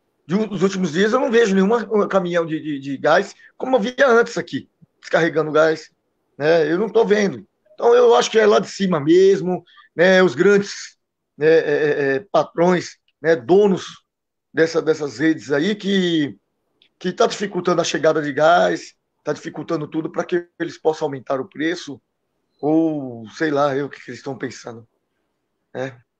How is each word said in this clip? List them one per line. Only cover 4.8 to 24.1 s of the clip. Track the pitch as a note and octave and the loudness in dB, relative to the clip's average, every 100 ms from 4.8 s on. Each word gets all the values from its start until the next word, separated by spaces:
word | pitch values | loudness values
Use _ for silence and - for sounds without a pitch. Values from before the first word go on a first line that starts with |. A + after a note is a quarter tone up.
| _ _ | _ _
descarregando | - E3+ E3 D#3 D3+ | -4 0 0 0 0
gás, | D3 D#3+ D#3 - _ _ _ _ - | 2 2 0 -8 _ _ _ _ -4
né? | D3 E3+ D3+ | 2 2 2
Eu | F3 | 0
não | G#3+ | 0
tô | A3 | 0
vendo. | G3 G#3 G3 A#2+ F#2+ _ _ | 2 2 0 -4 -16 _ _
Então, | - A#3 | -2 2
eu | A#3+ A#3+ | 4 6
acho | A#3+ - | 4 2
que | A3 | 2
é | G#3 | 4
lá | G3+ | 2
de | - | 0
cima | - G3 D#3+ | -4 -2 -2
mesmo, | C#3+ F3+ F#3+ G3 F3 F3+ _ _ _ | 4 4 6 2 -2 -6 _ _ _
né? | D3+ F#3 F#3 | 0 4 6
Os | F#3 | 4
grandes, | B2+ F#3+ G3+ G3 - - _ _ _ _ - | 2 2 2 0 -12 -16 _ _ _ _ -2
né, | D#3 | 4
é, | D#3+ | 4
é, | D3 C#3+ D3+ D3 C#3 C3+ | 2 0 0 0 0 -2
é, | - | 0
patrões, | E3 D3 - F3 F3 - - _ _ | -2 -2 0 2 2 -4 -16 _ _
né, | D#3 | 0
donos | D#3+ A#2 F#3+ G#3 F3+ - - _ _ _ _ _ | 0 4 4 4 0 -6 -20 _ _ _ _ _
dessa, | C#3 D#3+ E3 | -2 0 0
dessas | D3 C#3+ C#3+ A#2+ | -2 -2 -4 -2
redes | D#3+ C#3+ A2 | -2 -2 -2
aí | C#3+ F3+ | -2 -2
que, | G#3+ F#3+ G3 F3+ D#3+ C#3 - _ _ _ _ _ _ | -4 -2 -2 0 -2 -4 -8 _ _ _ _ _ _
que | F#3 | -10
tá | F3+ B3 | -2 -2
dificultando | - G3+ F3+ F3 E3+ | -2 -6 -4 -2 0
a | |
chegada | D#3+ D#3+ D#3+ D#3+ | -2 0 0 0
de | D3 | -4
gás, | C3+ D#3 F3 F3+ E3 - _ _ _ | 0 2 4 2 -2 -10 _ _ _
tá | D3 | -8
dificultando | D3 E3 E3 C#3+ D#3+ D3 | -8 -10 -14 -8 -6 -6
tudo | D#3 D#3+ | -8 -8
pra | E3 | -8
que | - F3 F3 - | -4 -6 -6 -10
eles | E3 - | -10 -4
possam | D#3+ D#3+ D3+ | -4 -2 -6
aumentar | C3+ - C3+ | -8 -8 -8
o | - | -8
preço, | C3+ D#3+ E3+ - B2+ _ _ _ _ _ _ | -6 -6 -6 -12 -18 _ _ _ _ _ _
ou | D3 D#3+ D#3+ D3 C3 A#2 A2 | 0 2 0 -2 -10 -14 -16
sei | - D#3+ | -6 -4
lá, | C#3 D3 C3+ | 0 0 -2
eu, | C3+ | -6
o | |
que | - | -10
que | - | -18